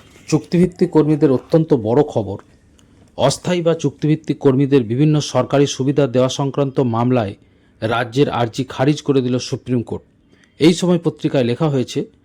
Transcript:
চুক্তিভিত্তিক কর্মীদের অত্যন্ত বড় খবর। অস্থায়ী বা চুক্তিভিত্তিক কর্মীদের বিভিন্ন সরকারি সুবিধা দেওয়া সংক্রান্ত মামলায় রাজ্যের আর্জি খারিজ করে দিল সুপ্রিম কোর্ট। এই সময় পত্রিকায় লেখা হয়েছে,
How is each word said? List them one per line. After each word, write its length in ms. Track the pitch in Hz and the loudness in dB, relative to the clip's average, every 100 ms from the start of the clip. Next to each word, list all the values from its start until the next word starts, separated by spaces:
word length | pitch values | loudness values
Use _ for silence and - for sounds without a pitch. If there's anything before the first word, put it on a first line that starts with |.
| - - - | -10 -20 -2
চুক্তিভিত্তিক 640 | 156 - 175 180 - 175 | -2 0 2 2 0 2
কর্মীদের 420 | 156 151 147 147 | 2 2 2 2
অত্যন্ত 420 | 127 - 165 160 | 2 0 0 2
বড় 280 | 139 107 131 | 0 2 0
খবর। 360 | 147 120 98 98 - _ _ _ _ _ _ - | 0 -2 -6 -10 -14 _ _ _ _ _ _ -2
অস্থায়ী 460 | 131 - 170 180 | -2 0 -4 -2
বা 120 | 170 | 0
চুক্তিভিত্তিক 640 | 165 139 - 151 156 - 143 | 0 -4 -2 -2 -2 -2 0
কর্মীদের 460 | 139 131 139 139 | 2 2 2 2
বিভিন্ন 360 | 107 123 156 151 | 2 0 2 2
সরকারি 460 | - 131 117 143 139 | 0 -2 0 0 0
সুবিধা 400 | - 135 139 135 | 0 -2 0 0
দেওয়া 220 | 123 131 | 0 0
সংক্রান্ত 520 | 139 139 143 139 135 | -2 -4 -2 -2 -2
মামলায় 540 | 127 113 123 127 98 - _ _ _ _ | -2 0 0 0 -2 -8 _ _ _ _
রাজ্যের 500 | 110 117 113 127 139 | -4 -4 -2 0 0
আর্জি 340 | 117 120 - 131 | 0 -2 -4 -8
খারিজ 340 | - 135 147 | -2 0 0
করে 200 | - 135 | 0 0
দিল 160 | 123 127 | 0 -4
সুপ্রিম 440 | - 120 123 123 | -4 -10 -4 -4
কোর্ট। 220 | - 98 - _ _ _ _ - | -4 -10 -12 _ _ _ _ 2
এই 160 | 156 | 2
সময় 240 | 165 180 170 | 4 0 0
পত্রিকায় 400 | 165 - 151 143 | -2 -4 -2 0
লেখা 240 | 117 123 160 | 0 0 0
হয়েছে, 360 | 135 113 135 220 _ | -2 -2 -6 -8 _